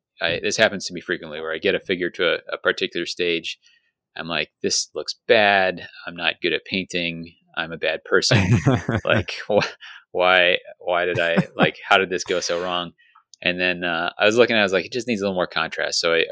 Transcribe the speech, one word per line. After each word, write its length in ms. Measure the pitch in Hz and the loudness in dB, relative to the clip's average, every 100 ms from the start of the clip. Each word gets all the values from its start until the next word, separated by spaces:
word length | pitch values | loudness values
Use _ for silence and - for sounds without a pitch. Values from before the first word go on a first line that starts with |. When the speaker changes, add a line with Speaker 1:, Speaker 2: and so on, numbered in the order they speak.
| _ - | _ -6
Speaker 1:
I, 180 | 85 85 | -4 -2
this 140 | 101 101 | -2 2
happens 280 | - 95 - | 2 2 -8
to 60 | |
me 80 | 87 | -10
frequently, 380 | - 85 82 76 | -6 -6 -6 -10
where 140 | 80 | -6
I 40 | 80 | -2
get 180 | 98 90 | 0 0
a 40 | |
figure 300 | - 90 87 | 0 -2 -2
to 220 | - 85 78 | 0 0 0
a, 20 | - | -4
a 40 | - | -4
particular 480 | 92 - 95 87 82 | -2 0 -2 -4 -6
stage. 520 | - 87 82 80 - _ _ _ _ _ - | -4 -2 -2 -4 -12 _ _ _ _ _ -14
I'm 100 | 82 | -6
like, 220 | 80 73 _ | -6 -6 _
"This 280 | 95 - - 78 | -4 -2 -4 -8
looks 200 | 76 - - | -10 -6 2
bad. 640 | 117 104 98 92 87 - - - | 4 6 4 2 -2 -10 -18 -16
I'm 80 | 87 | -6
not 200 | 82 - | -4 -2
good 120 | 85 | -2
at 100 | 76 | -2
painting. 720 | - 98 90 90 85 82 85 - _ - | -4 -6 -4 -4 -4 -6 -12 -18 _ -8
I'm 140 | 82 | -8
a 40 | 80 | -4
bad 260 | 78 80 - | -4 -4 2
person. 320 | 95 - 101 | 2 4 2
Speaker 2:
<laughs> 680 | 95 104 139 120 - 110 | 4 2 4 2 0 -2
Speaker 1:
Like, 300 | - 107 - - - | 0 -2 -2 -8 -2
wh-, 180 | 104 - - - - _ | 0 0 -6 -20 -20 _
why, 460 | 90 90 90 90 - - - | 0 4 6 6 2 -2 -12
why 240 | 90 87 90 | -2 0 0
did 140 | 87 | 0
I, 160 | 85 85 - - | 0 0 -2 0
like, 220 | 85 - - | -2 -2 2
how 100 | 98 | 2
did 120 | 92 | 2
this 140 | 90 | -2
go 160 | - 90 | -2 -4
so 220 | - 87 | -2 -4
wrong?" 300 | 90 87 82 - _ _ _ - | -2 -4 -6 -12 _ _ _ -4
And 180 | - 90 | -2 0
then, 240 | 90 87 | 0 0
uh, 280 | 87 82 87 - | -2 -2 -2 2
I 80 | 104 | 2
was 120 | 113 | 6
looking 180 | 113 113 | 4 4
at 40 | |
it, 20 | |
I 20 | |
was 80 | 98 | 2
like, 120 | 92 104 | 0 -2
"It 80 | |
just 140 | 127 117 | -6 -4
needs 120 | 107 | -2
a 40 | 98 | -2
little 100 | 90 | -2
more 120 | 85 | -2
contrast." 520 | 80 80 - 76 - | -2 -4 -4 -4 0
So 140 | 85 | 2
I, 100 | 82 - | 2 2